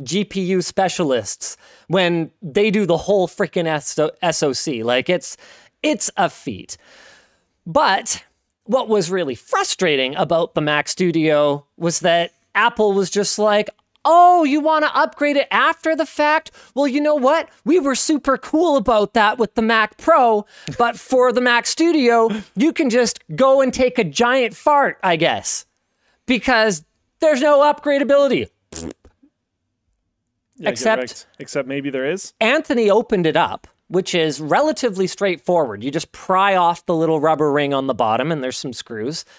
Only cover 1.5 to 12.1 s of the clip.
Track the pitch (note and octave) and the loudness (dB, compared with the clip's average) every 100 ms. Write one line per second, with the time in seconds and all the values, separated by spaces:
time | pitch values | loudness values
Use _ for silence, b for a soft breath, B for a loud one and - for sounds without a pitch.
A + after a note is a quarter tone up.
1.5 | - b b b D#3+ F3 E3+ D#3+ _ E3 | -14 b b b 0 0 0 -4 _ -6
2.5 | E3 G#3+ G3 F3+ D#3+ - G3+ F3+ - F#3 | 0 2 2 2 0 2 0 0 -2 -4
3.5 | F#3 E3 D3+ - - D3+ - F3 D3+ D3+ | -2 -2 -4 -6 -2 -2 -2 -4 -2 -2
4.5 | B2+ - A#2+ A2+ B2 B2+ F3 - - B | -2 -6 -6 -2 -2 0 -4 -4 -18 B
5.5 | B B _ D4+ B3 - - F3 - - | B B _ -4 -2 -4 -2 -4 -4 -12
6.5 | F#2 - - b b b b b b b | -12 -14 -20 b b b b b b b
7.5 | _ - E3 C#4+ F#3+ - - - _ _ | _ -4 0 2 0 -2 -10 -10 _ _
8.5 | _ - B3+ A3 G#3+ E3 F#3 D3+ A#2 - | _ -4 -4 0 0 0 -2 -4 -6 -4
9.5 | G4 G4 - F3 C#3 C3 D3 D#3 E3 E3+ | -4 -4 -2 0 0 -2 -2 0 0 0
10.5 | E3+ D3+ D3 - - F3+ D#3+ D#3 D3 D3 | -2 0 0 -2 -2 0 0 2 2 2
11.5 | C#3+ - - E3+ D#3+ F3 | 0 -8 -6 -4 -2 0